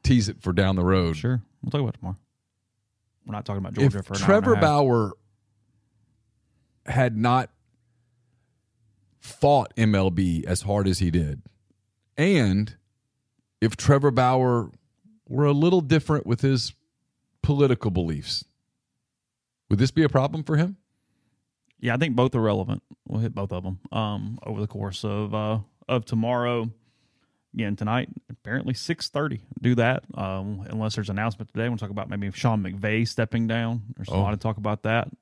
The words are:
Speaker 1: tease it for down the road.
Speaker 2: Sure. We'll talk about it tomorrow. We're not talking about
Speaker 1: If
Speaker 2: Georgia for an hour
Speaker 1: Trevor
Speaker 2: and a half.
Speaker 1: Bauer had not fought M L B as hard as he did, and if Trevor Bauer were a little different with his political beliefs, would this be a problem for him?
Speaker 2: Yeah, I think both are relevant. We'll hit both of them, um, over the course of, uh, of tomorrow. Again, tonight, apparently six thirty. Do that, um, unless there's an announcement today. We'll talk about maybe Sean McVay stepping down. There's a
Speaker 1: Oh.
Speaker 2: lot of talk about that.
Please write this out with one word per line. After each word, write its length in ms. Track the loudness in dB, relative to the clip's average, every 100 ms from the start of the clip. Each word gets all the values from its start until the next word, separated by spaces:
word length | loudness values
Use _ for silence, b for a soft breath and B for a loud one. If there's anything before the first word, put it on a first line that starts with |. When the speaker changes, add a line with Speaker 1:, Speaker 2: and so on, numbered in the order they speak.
Speaker 1:
tease 240 | 4 4 2
it 140 | -4
for 120 | -2
down 220 | 2 2 2
the 80 |
road. 340 | 4 4 2 0
Speaker 2:
Sure. 260 | -2 -2 -4 _
We'll 80 | -6
talk 100 | -2
about 120 | -4
it 40 | -6
tomorrow. 180 | -10 -12 _ _ _ _ _ _ _ _ _ _ -12
We're 60 |
not 120 | -10 -6
talking 140 | -6
about 140 | -6
Speaker 1:
If 180 | 2 2
Speaker 2:
Georgia 80 | 2
for 100 | -4 0
an 60 |
hour 40 | 4
Speaker 1:
Trevor 280 | 4 6 4
Speaker 2:
and 80 |
a 20 | 6
half. 80 | 4
Speaker 1:
Bauer 380 | 6 4 2 -4 _ _ _ _ _ _ _ _ _ _ _ _ _ _ _ _ -2
had 280 | 0 2 2
not 360 | 2 2 0 _ _ _ _ _ _ _ _ _ _ _ _ _ _ _ _ _
fought 540 | -20 0 4 4 2 0
M 180 | 2 4
L 140 | 2
B 320 | 2 0 0 -2
as 140 | -4
hard 260 | -2 0 0
as 120 | 0
he 100 | 2
did, 300 | 2 -2 -6 -14 _ _ _ _ _ _ -2
and 580 | 2 4 4 2 -2 -8 _ _ _ _ _ _ _ _
if 140 | -2 2
Trevor 360 | 4 6 4
Bauer 600 | 4 2 4 2 2 -2 -12 _ _ _ _ -8
were 180 | 0 2
a 60 |
little 280 | 4 4 4
different 440 | 4 2 2 -2 0
with 140 | 0
his 320 | 2 2 -2 -10 _ _ _ _ _ _
political 480 | 0 4 4 4 0
beliefs, 540 | 0 -2 -4 -6 -8 -10 _ _ _ _ _ _ _ _ _ _ _ _
would 100 | 0
this 120 | 2
be 120 | 2
a 60 | 2
problem 340 | 2 0 -4
for 140 | -2 0
him? 200 | 0 -4 _ _ _ _ _ _ _ _ _ _
Speaker 2:
Yeah, 160 | -2 0
I 20 |
think 180 | 0 2
both 200 | 2 2
are 60 |
relevant. 420 | 2 0 -2 -6 _ -20 -8
We'll 140 | -4
hit 120 | -4
both 180 | -4 -6
of 120 | -6
them, 160 | -8 -10 -8
um, 480 | -4 -4 -4 -8 -10
over 180 | -10 -6
the 60 | -6
course 360 | -6 -8 -6
of, 300 | -6 -6 -4
uh, 260 | -4 -2 -4 -6 _ -4
of 180 | -4 -2
tomorrow. 640 | -2 0 0 0 -2 -4 -10 _ _ _ _ _ _ _
Again, 220 | -6 -4 -4
tonight, 340 | -2 -2 -4 -12 _
apparently 440 | -18 -6 -6 -4
six 360 | -6 -6 -6 -6
thirty. 320 | -4 -4 -6 -12 -4
Do 140 | 0 2
that, 280 | 2 0 -6 -8
um, 500 | -6 -6 -8 -10 -8
unless 260 | -6 -4 -4
there's 140 | -4
an 80 | -2
announcement 340 | -4 -6 -10
today. 160 | -6 -4
We'll 80 | -4
talk 120 | -6
about 200 | -8 -6
maybe 200 | -6 -6
Sean 300 | -2 0 0
McVay 460 | -2 -4 -2 0 -2
stepping 400 | -2 -2 -2 -2
down. 340 | -2 -2 -6 -8 -14
There's 140 | -4
a 20 |
Speaker 1:
Oh. 80 | 0
Speaker 2:
lot 120 | 0
of 60 | -2
talk 180 | -4 -4
about 260 | -4 -4
that. 240 | -2 -2 -2 -14